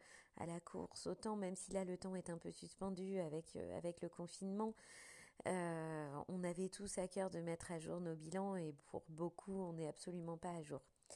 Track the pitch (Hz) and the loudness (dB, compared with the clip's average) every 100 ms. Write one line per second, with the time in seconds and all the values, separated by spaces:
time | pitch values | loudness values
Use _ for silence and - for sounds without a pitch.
0 | - - - - 165 170 - 185 170 - | -10 -18 -12 -4 -2 -2 -4 -4 -4 -2
1 | 170 180 220 214 185 185 - 196 185 180 | -2 0 0 2 2 0 0 2 2 2
2 | 190 185 175 165 170 - 170 - 190 180 | 0 0 0 -2 -4 -6 -10 -2 0 2
3 | 190 190 160 156 - - 85 175 170 175 | 2 4 4 0 -2 -2 0 2 0 0
4 | 170 - 175 - 190 202 220 - - - | -2 -2 -6 -2 0 2 2 -2 -10 -14
5 | - - - - - 185 170 165 160 156 | -14 -16 -16 -2 2 4 4 2 2 0
6 | 147 143 - 185 175 175 190 - 202 - | 0 -2 -2 0 2 2 0 0 -2 0
7 | 185 202 190 175 170 165 - 165 165 175 | 2 4 2 4 2 0 0 -2 0 0
8 | 175 160 156 185 196 190 156 143 - - | 2 0 0 2 2 2 0 -2 -6 -6
9 | - 156 170 - - 190 180 165 151 - | -4 0 0 0 -2 0 0 0 0 -2
10 | - 175 165 165 180 170 151 139 - _ | -4 -2 -2 -2 -2 -2 -2 -4 -6 _
11 | - | -16